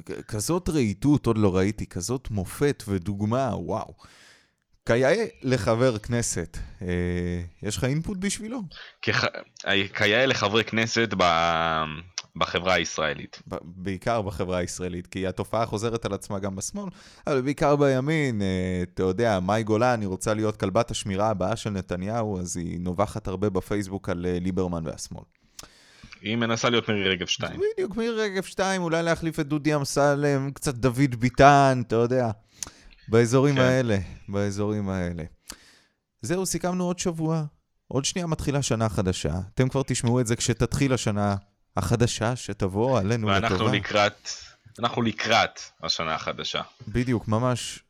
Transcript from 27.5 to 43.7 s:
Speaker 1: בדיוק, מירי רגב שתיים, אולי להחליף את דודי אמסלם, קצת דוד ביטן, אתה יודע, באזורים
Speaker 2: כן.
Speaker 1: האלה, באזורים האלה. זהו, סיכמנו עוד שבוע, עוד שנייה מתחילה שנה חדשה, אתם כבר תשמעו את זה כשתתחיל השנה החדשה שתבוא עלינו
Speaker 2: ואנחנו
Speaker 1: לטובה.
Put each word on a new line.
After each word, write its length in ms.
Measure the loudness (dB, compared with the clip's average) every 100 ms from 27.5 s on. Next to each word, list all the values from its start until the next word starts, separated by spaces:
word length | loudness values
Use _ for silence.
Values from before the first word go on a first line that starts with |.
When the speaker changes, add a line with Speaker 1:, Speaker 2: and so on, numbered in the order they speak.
| -4 -4
Speaker 1:
בדיוק, 220 | -2 -4 -4
מירי 200 | -4 -2
רגב 200 | -2 -4
שתיים, 400 | -6 -2 0 0
אולי 200 | 0 0
להחליף 380 | 2 0 -2 -4
את 60 | -2
דודי 280 | -2 0
אמסלם, 760 | 0 0 2 4 4 2 2 -2
קצת 240 | -4 -4
דוד 400 | 0 2 4 2 2
ביטן, 640 | 0 8 10 10 8 4 2
אתה 100 | 2
יודע, 340 | 2 2 0 -4 _ _ -16 -16 -20 -20 2
באזורים 460 | 4 6 6 6
Speaker 2:
כן. 60 | 6
Speaker 1:
האלה, 380 | 4 4 4 0 -2 -10 -6
באזורים 600 | -2 -2 -2 -2 -2 -2
האלה. 340 | -2 -4 -6 -10 -14 -20 -20 -20 -20 _ _ _ _
זהו, 240 | -4 -2 -2
סיכמנו 380 | -2 -2 -2
עוד 140 | -2 -2
שבוע, 460 | -2 -2 -2 -2 -4 -10 _ _ -6
עוד 160 | -2
שנייה 220 | -2 -2 -2
מתחילה 360 | -2 0 0
שנה 260 | 0 2 0
חדשה, 460 | 2 0 0 -2 -4 -4
אתם 140 | 0 0
כבר 140 | 2 0
תשמעו 340 | 0 2 2
את 60 | 2
זה 100 | 0
כשתתחיל 560 | 0 0 0 2 2
השנה 440 | 2 0 0 0 -2 -6 _ _ -4
החדשה 600 | 0 2 2 2 -2 -2
שתבוא 600 | -6 -4 -2 0 2 2
עלינו 260 | 2 0 2
Speaker 2:
ואנחנו 280 | 0 2 2
Speaker 1:
לטובה. 160 | 2